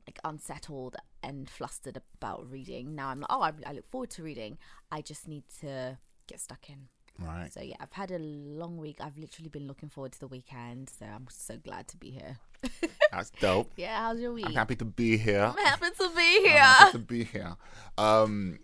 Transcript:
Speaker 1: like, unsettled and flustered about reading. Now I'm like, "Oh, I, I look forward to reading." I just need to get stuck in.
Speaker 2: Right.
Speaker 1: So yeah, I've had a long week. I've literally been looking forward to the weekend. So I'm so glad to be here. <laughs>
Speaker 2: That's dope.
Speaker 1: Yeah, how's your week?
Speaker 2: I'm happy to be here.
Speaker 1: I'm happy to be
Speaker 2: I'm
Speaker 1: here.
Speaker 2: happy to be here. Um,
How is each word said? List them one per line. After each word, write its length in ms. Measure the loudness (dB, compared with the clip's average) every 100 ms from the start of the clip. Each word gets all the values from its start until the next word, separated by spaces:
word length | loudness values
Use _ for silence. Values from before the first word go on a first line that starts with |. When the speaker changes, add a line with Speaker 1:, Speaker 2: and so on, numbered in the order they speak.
| -20
Speaker 1:
like, 100 | -12
unsettled 720 | -12 -10 -14 -14 -14 -14 -12 -14 -20 -18
and 280 | -14 -14 -14
flustered 480 | -12 -12 -12 -14 -16 _ -14
about 340 | -12 -12 -14
reading. 460 | -16 -14 -14 -12 -10
Now 140 | -10
I'm 100 | -8
like, 100 | -6
"Oh, 120 | -2
I, 100 | -4 -4 -14
I 60 |
look 120 | -14 -12
forward 240 | -12 -12
to 120 | -12
reading." 340 | -14 -12 -14 -14 -20 -20 -14
I 120 | -14
just 260 | -12 -16 -14
need 160 | -16 -16 -16
to 380 | -12 -10 -10 -12 _ _ -20
get 120 | -16
stuck 300 | -16 -16 -20
in. 180 | -20 -20 _ _ -14
Speaker 2:
Right. 320 | -12 -10 -12
Speaker 1:
So 100 | -14
yeah, 140 | -16 -16
I've 100 | -16
had 180 | -12 -10
a 100 | -10
long 580 | -10 -14 -14 -14 -12 -12
week. 220 | -14 -14
I've 160 | -16 -16
literally 320 | -18 -18 -16
been 180 | -14 -14
looking 220 | -16 -16
forward 240 | -14 -14
to 60 | -14
the 60 | -16
weekend. 640 | -16 -18 -16 -14 -14 -16 -16
So 80 | -16
I'm 220 | -16 -16
so 280 | -14 -14 -12
glad 320 | -8 -8 -10
to 80 | -18
be 140 | -16
here. 260 | -14 -14 -16 -18 -8
<laughs> 480 | -8 -4 -6 2 2
Speaker 2:
That's 200 | 2 -8
dope. 420 | 0 2 2 0 -8
Speaker 1:
Yeah, 220 | -8 -4
how's 240 | -4 -4
your 100 | -6
week? 140 | -6 -4
Speaker 2:
I'm 60 |
happy 240 | 0 0 -2
to 80 | -4
be 320 | 0 2 2
here. 360 | 4 4 2 4
Speaker 1:
I'm 100 | 2
happy 220 | 2 -2 -2
to 120 | -2 4
be 200 | 6 8
Speaker 2:
I'm 60 | 8
Speaker 1:
here. 120 | 10
Speaker 2:
happy 320 | 12 12 12
to 60 | 10
be 240 | -4 -4 -4
here. 300 | -8 -10 -12 -18 -20 -10 0
Um, 600 | 4 6 4 0 -6 -8